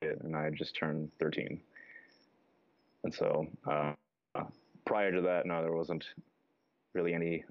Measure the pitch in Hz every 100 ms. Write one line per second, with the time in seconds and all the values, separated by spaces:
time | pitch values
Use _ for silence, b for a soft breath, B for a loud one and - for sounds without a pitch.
0 | 78 - 80 78 78 76 78 - 78 78
1 | 76 - 78 78 55 - - B B B
2 | B B B _ _ _ _ _ _ _
3 | - - - 78 78 - - 76 73 73
4 | _ _ _ - - - _ - - 107
5 | 98 90 90 87 87 85 82 82 82 85
6 | - - - _ _ _ _ _ _ 92
7 | 85 85 82 82 -